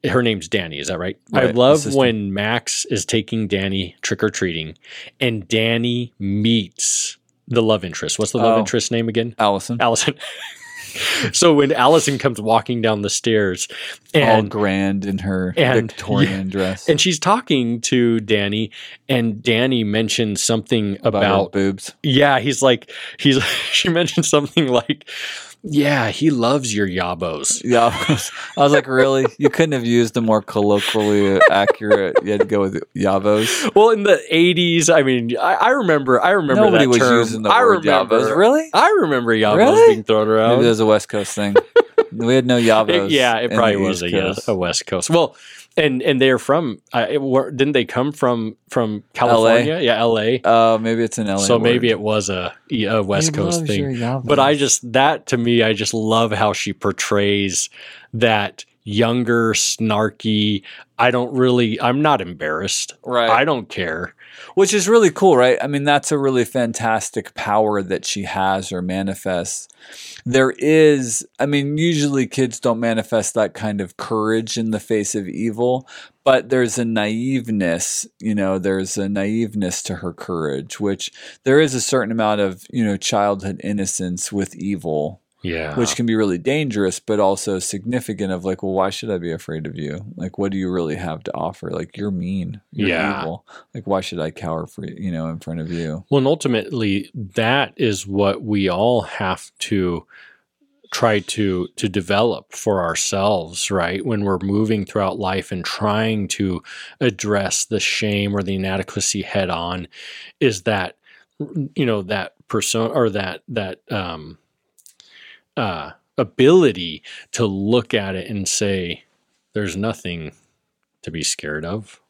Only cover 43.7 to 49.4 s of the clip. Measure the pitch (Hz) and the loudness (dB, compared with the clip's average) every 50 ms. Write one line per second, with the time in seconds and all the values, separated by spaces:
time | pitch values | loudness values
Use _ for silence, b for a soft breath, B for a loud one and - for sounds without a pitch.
43.7 | 101 101 98 92 95 87 87 87 92 98 95 95 98 95 - - 107 92 90 87 | 4 2 0 0 -2 -2 -4 -2 0 0 0 -2 -4 -4 -2 -2 -2 0 0 -2
44.7 | 87 - - - - 90 87 - 160 170 160 - B B B B B B B B | -2 -4 -4 -4 -4 -4 0 2 4 4 2 2 B B B B B B B B
45.7 | _ - 156 147 131 123 131 - 143 127 135 135 127 113 - - 139 165 170 127 | _ 2 2 2 2 0 0 2 2 4 4 4 4 2 2 0 0 0 0 -2
46.7 | 104 - _ _ - 123 147 156 143 147 139 135 127 135 135 - 147 123 135 147 | -6 -8 _ _ -2 -2 -2 0 -2 -2 0 2 0 0 0 0 -2 0 0 2
47.7 | 147 131 113 - - 127 131 147 147 - - 127 120 117 110 110 110 _ _ _ | 2 0 0 0 -2 -2 -2 -2 -2 0 0 0 0 0 -4 -6 -8 _ _ _
48.7 | - 127 117 107 107 104 - _ _ - 135 120 117 113 | -2 0 0 0 -2 -6 -10 _ _ 0 2 4 4 6